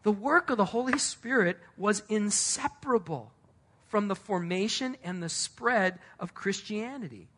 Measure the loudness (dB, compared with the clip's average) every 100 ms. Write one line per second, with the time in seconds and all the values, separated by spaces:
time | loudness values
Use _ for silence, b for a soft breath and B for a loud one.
0 | 2 0 2 2 2 2 2 2 0 0
1 | -2 -4 0 4 4 0 B -2 0 0
2 | 0 0 2 0 0 -2 -4 -6 0 0
3 | 0 -10 -10 _ -20 _ _ _ _ 0
4 | 0 -4 0 -2 0 0 0 -2 -4 -6
5 | -8 -6 -4 -4 -6 -2 2 4 2 0
6 | B B -12 -4 -4 -4 -6 -6 -6 -8
7 | -12 -12 -20